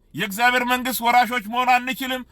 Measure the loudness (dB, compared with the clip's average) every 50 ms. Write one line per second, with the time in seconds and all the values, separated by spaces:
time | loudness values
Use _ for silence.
0 | _ _ -8 -6 -6 -6 -2 2 2 4 4 2 0 0 -2 -2 -2 -4 -4 -2
1 | 0 2 4 4 4 2 0 -6 -6 -4 -4 -2 2 2 2 2 2 -2 -8 -6
2 | -6 -6 -6 -6 -8 _